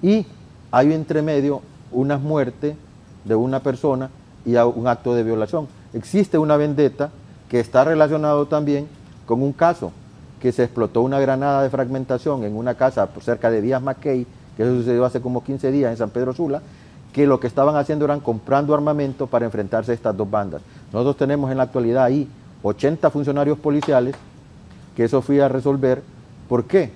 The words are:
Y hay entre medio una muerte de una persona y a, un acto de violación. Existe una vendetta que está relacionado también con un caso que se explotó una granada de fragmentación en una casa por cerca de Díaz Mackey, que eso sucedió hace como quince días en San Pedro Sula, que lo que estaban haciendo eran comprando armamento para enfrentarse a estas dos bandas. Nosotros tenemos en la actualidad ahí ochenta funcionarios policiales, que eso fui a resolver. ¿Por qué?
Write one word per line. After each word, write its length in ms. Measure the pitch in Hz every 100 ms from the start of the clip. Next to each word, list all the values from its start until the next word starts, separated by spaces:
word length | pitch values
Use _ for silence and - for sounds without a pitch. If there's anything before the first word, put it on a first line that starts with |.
Y 220 | 175 220 - - - - -
hay 220 | 123 143
entre 300 | 156 156 156
medio 380 | 151 147 143 139 - - -
una 260 | 123 135 143
muerte 580 | 143 151 127 - 147 151 - - - -
de 100 | 101
una 260 | 110 123 131
persona 500 | 139 127 151 131 131 - - -
y 120 | - 120
a, 80 | 120
un 200 | 120 120
acto 280 | 117 127
de 80 | 120
violación. 460 | 113 113 107 165 139 - -
Existe 460 | 120 - 196 202 165
una 180 | 151 151
vendetta 540 | 147 143 143 131 147 - - - -
que 120 | 123
está 240 | 113 127
relacionado 600 | 139 160 151 156 151 147 143
también 420 | 151 147 143 151 - - -
con 180 | - 117
un 100 | 139
caso 380 | 135 135 - 90 - - - - -
que 120 | 127
se 100 | 120
explotó 400 | 120 - 110 113
una 160 | 127 139
granada 440 | 135 131 139 139
de 80 | 135
fragmentación 760 | 131 127 135 127 127 156 139
en 120 | 107 104
una 180 | 123
casa 320 | 120 131 127 98
por 180 | -
cerca 260 | - 117 117
de 100 | 113
Díaz 220 | 107 131
Mackey, 440 | 135 131 151 127 120 - - -
que 60 |
eso 140 | 113 127
sucedió 280 | 117 120
hace 160 | 123 123
como 220 | 127 123
quince 300 | 127 135 135
días 180 | 139 131
en 60 | 113
San 140 | 110
Pedro 220 | 117 127
Sula, 300 | 131 165 143 - - - - -
que 140 | - 143
lo 140 | 131
que 60 | 123
estaban 300 | 123 139 151
haciendo 280 | 143 151
eran 160 | 147 147
comprando 540 | 139 113 - 139 147
armamento 520 | 151 147 147 139 131 131
para 200 | 120 117
enfrentarse 460 | 104 98 113 110
a 20 |
estas 220 | 117 113 98
dos 140 | 104
bandas. 320 | 107 101 73 - - -
Nosotros 240 | 107 127 139
tenemos 340 | 135 143 139
en 60 | 131
la 80 |
actualidad 400 | 127 131 117 123
ahí 240 | 123 139 135 - - -
ochenta 480 | 101 104 135 160 160
funcionarios 480 | 143 143 143 143 151
policiales, 560 | 151 147 143 135 123 135 - - - - - - -
que 100 | -
eso 180 | 117 135
fui 180 | 127 143
a 80 | 139
resolver. 540 | 131 131 139 131 127 - - - - -
¿Por 160 | 123
qué? 260 | 117 196 143